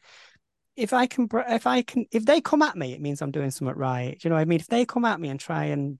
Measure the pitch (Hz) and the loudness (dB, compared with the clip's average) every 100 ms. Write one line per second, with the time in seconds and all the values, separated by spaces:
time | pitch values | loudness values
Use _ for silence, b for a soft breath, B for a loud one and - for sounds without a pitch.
0 | b b b b _ _ _ - 220 254 | b b b b _ _ _ -6 0 2
1 | 254 - 233 226 247 233 247 254 240 247 | 0 0 0 0 0 0 2 0 0 -2
2 | 220 226 220 311 - 294 302 185 131 127 | -2 0 4 4 4 4 2 0 -8 -6
3 | 147 143 143 143 139 - 131 135 131 127 | -4 -4 -4 -2 -4 -4 -6 -2 -2 -2
4 | 123 - 165 160 156 170 - 233 247 247 | -4 -4 0 2 2 2 2 0 0 0
5 | 233 170 156 139 - 160 151 143 143 135 | 0 0 -4 -8 -6 -4 -2 -2 -4 -6